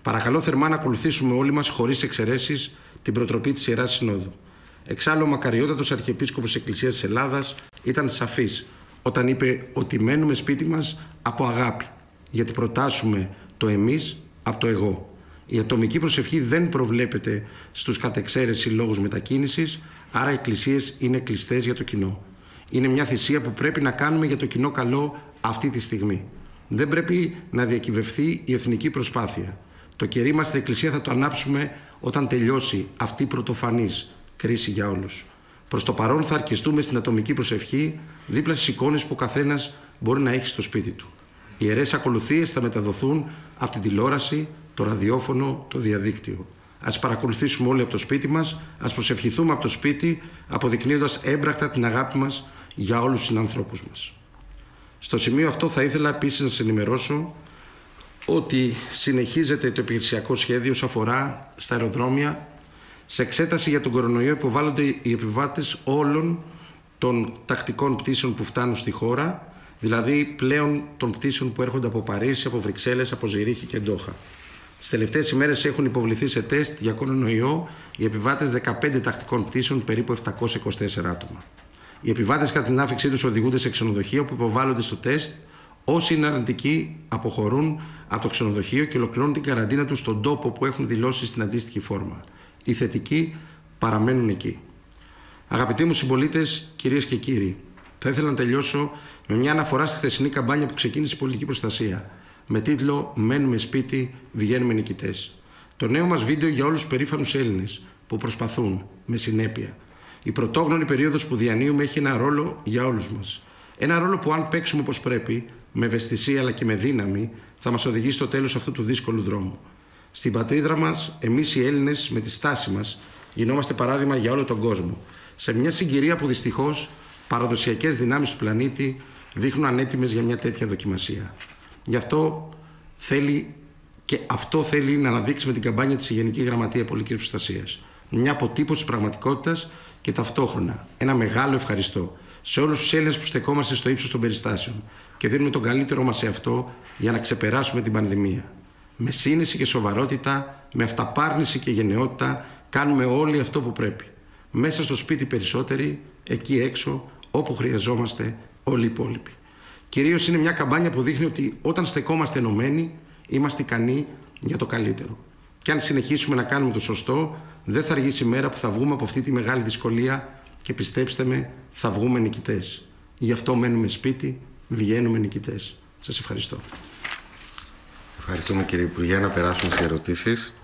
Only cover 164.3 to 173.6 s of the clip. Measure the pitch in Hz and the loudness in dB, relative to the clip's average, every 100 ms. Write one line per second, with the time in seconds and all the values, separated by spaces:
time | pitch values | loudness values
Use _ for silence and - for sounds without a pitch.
164.3 | - - 170 - 113 104 - 110 110 - | -8 -4 -2 -2 0 0 -2 -6 -12 -16
165.3 | - - - - 151 - 139 117 147 - | -20 -20 -6 -2 0 2 0 2 0 2
166.3 | 131 120 139 131 110 - 104 - 135 156 | 0 2 2 2 0 -2 -4 0 0 0
167.3 | - - - - 110 151 151 135 - 120 | -6 -16 -12 -2 0 2 2 2 2 2
168.3 | 127 135 - 117 104 139 139 104 131 127 | 2 0 -2 -2 0 0 0 -2 -2 0
169.3 | 123 113 131 113 - 117 113 127 135 131 | 0 2 0 0 -2 0 2 2 0 -6
170.3 | - - - - - 104 - 127 - 127 | -18 -20 -14 -8 -4 -2 0 0 0 0
171.3 | 131 127 - - - 117 101 120 123 110 | 0 -2 -10 -18 -4 -2 2 2 4 2
172.3 | - - 104 92 - - - - - 113 | -2 -4 -4 -4 -12 -16 -20 -20 -2 0
173.3 | 117 - 123 | 0 2 2